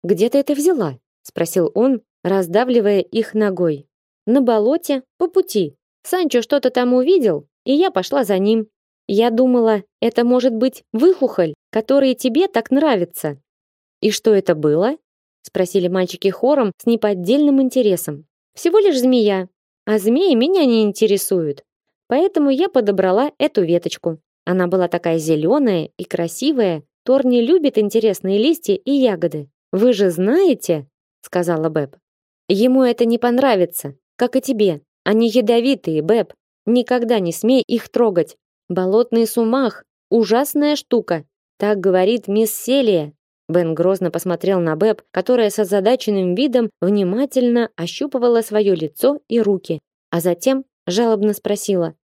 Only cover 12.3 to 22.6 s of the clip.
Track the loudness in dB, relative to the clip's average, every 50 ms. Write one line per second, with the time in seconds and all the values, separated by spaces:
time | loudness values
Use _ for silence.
12.3 | 2 2 0 0 -2 -4 -2 0 0 2 2 2 0 0 -2 -6 -6 -8 -8 -8
13.3 | -8 _ _ _ _ _ _ _ _ _ _ _ _ _ -2 -2 -2 0 _ 2
14.3 | 2 4 2 0 -2 0 0 0 2 2 0 -2 -2 -6 _ _ _ _ _ _
15.3 | _ _ _ -10 _ -4 -4 -2 -2 -2 -2 0 0 -2 -2 -4 -6 -4 -4 -4
16.3 | -2 0 0 0 2 2 0 -2 -4 _ -2 -2 0 0 0 -2 -2 -2 0 0
17.3 | 2 2 2 2 2 2 0 0 0 0 0 2 0 -2 -4 -10 -12 -12 -16 _
18.3 | _ _ _ _ _ -4 -2 2 2 4 4 4 2 2 2 2 2 4 2 2
19.3 | 0 -2 -4 -8 _ _ _ _ _ _ _ -2 -2 0 2 2 2 2 2 2
20.3 | 2 2 2 2 2 2 2 2 2 2 2 0 0 0 0 0 0 -2 -2 -2
21.3 | -2 -2 -2 -4 -8 -10 _ _ _ _ _ _ _ _ _ _ 0 0 0 0
22.3 | 0 0 0 2 2 0